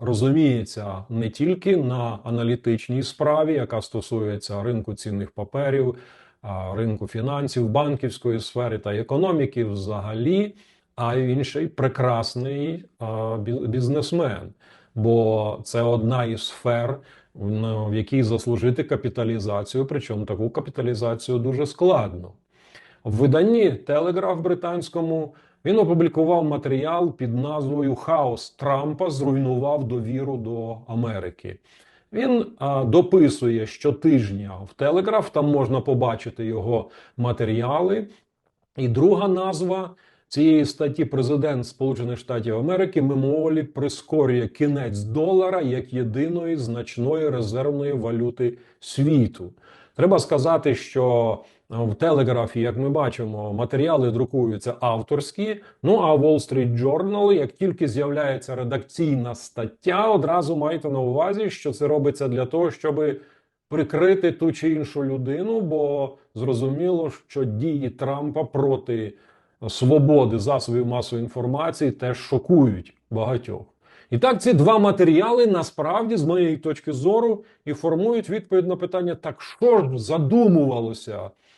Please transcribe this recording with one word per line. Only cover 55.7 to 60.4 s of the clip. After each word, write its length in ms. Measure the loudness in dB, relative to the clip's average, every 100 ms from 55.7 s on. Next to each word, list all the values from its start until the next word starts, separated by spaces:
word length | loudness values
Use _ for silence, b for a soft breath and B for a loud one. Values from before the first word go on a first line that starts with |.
| B
ну 140 | 2 4
а 180 | 4
Wall 200 | 4 6
Street 440 | 4 2 -2 0 0
Journal, 540 | 0 0 -2 2 4
як 200 | 4 2
тільки 360 | -2 -2 0 -2
з'являється 640 | 0 -2 0 -2 -4 -6 -8
редакційна 800 | -4 -4 -6 -4 0 0 -2
стаття, 760 | -8 -12 -8 -8 -4 -2 2 2
одразу 460 | 2 2 0